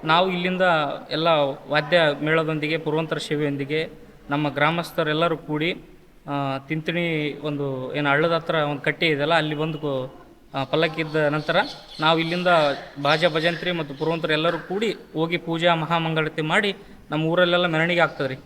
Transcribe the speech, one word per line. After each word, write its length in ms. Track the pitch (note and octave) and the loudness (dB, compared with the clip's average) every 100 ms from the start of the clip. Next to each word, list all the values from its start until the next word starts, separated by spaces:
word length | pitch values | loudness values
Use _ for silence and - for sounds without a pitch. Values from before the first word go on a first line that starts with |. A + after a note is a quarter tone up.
ನಾವು 260 | D#3+ E3 F#3+ | 2 2 2
ಇಲ್ಲಿಂದ 320 | F3+ F3+ F#3 F#3 D#3+ C#3+ C#3+ - | 0 -2 2 4 4 0 -4 -6
ಎಲ್ಲ 180 | D3+ E3 D#3+ C#3 C#3 - | -2 2 4 2 -2 -2
ವಾದ್ಯ 320 | D3 D3+ F3 D#3 C#3+ | -2 2 4 4 2
ಮೇಳದೊಂದಿಗೆ, 560 | D3+ D#3+ D#3 D#3 D3+ D#3+ | 0 0 0 -2 -2 -2
ಪುರವಂತರ 420 | D#3+ D3+ D#3+ D#3 | -2 -2 -2 -4
ಸೇವೆಯೊಂದಿಗೆ 720 | - D3 D3 C#3 C#3 D3+ D#3+ - - - - | -2 -2 -2 -2 -4 -4 -4 -10 -20 -20 -6
ನಮ್ಮ 180 | D3 D3 | -2 -2
ಗ್ರಾಮಸ್ಥರೆಲ್ಲರೂ 880 | C3+ D3 E3+ E3 - D#3 D3+ E3+ D#3+ | 2 0 0 -4 -2 0 0 0 -2
ಕೂಡಿ, 480 | - D3+ D#3+ - - - - - - | -4 -2 -2 -4 -12 -20 -20 -20 -6
ಆ, 300 | C#3+ C#3 C3+ | -4 -4 -6
ತಿಂತಿಣಿ 800 | C3+ D#3+ D#3 E3+ E3+ D#3 D3+ - | -4 -6 -2 -2 -2 -2 -4 -6
ಒಂದು 520 | D3+ D3 C#3+ C3 B2+ | -6 -4 -4 -4 -6
ಏನು 140 | C#3+ D3 | -2 2
ಹಳ್ಳದ 240 | C#3+ E3+ | 4 4
ಹತ್ರ 220 | E3 D#3+ | 0 0
ಒಂದು 260 | D#3+ D3 D3 | 0 0 -2
ಕಟ್ಟೆ 280 | D#3 D3 E3+ | -4 0 0
ಇದೆಯಲ್ಲ, 260 | C#3+ D3 | 2 2
ಅಲ್ಲಿ 200 | E3 D3+ | 2 2
ಬಂದು 240 | D3 D#3 D#3 | -2 -4 -4
ಕೋ-, 340 | D3 C3+ B2+ - - - - | -4 -4 -6 -12 -20 -20 -10
ಆ, 100 | C#3 | -6
ಪಲ್ಲಕ್ಕಿ 360 | C3+ D#3 E3 D#3+ | -2 0 0 -2
ಇದ್ದ 160 | D#3 D#3 | -2 0
ನಂತರ 400 | D3+ D3+ D3 E3+ C4+ - - - | 0 0 0 0 0 -6 -16 -2
ನಾವು 180 | D#3 E3 | 2 2
ಇಲ್ಲಿಂದ 280 | E3 F3 F3+ E3+ D3 C3+ - C#3+ | 2 0 4 4 4 0 -8 -2
ಬಾಜಾ 260 | C#3+ D#3 E3+ | 2 4 4
ಭಜಂತ್ರಿ 440 | D#3 D#3+ D#3+ F3 | 2 0 0 -4
ಮತ್ತು 220 | F3 D3+ | -4 -6
ಪುರವಂತರು 380 | C3+ D#3 E3 E3 | -4 -2 -2 0
ಎಲ್ಲರೂ 260 | D3+ E3 E3+ | 0 0 -2
ಕೂಡಿ 380 | - F#3 A3 - - | -4 -2 -2 -4 -8
ಹೋಗಿ 220 | D#3 E3 E3+ | -4 -2 -2
ಪೂಜಾ 380 | E3+ E3 E3+ | -4 0 2
ಮಹಾಮಂಗಳಾರತಿ 680 | E3 D#3 E3+ D#3+ D#3+ D#3 D#3+ | 2 2 0 0 0 -2 -2
ಮಾಡಿ 340 | D#3 F#3 G#3 F#3+ - - - | 0 0 0 -4 -14 -20 -6
ನಮ್ಮ 140 | D3+ | -2
ಊರಲ್ಲೆಲ್ಲ 420 | D#3+ F3 F3+ F3 F3+ | 0 2 4 4 2
ಮೆರವಣಿಗೆ 340 | D#3 E3+ F3 | 2 2 2
ಆಗ್ತದೆ 280 | D#3 - C#3 | 2 0 -6
ರೀ. 80 | C3 | -6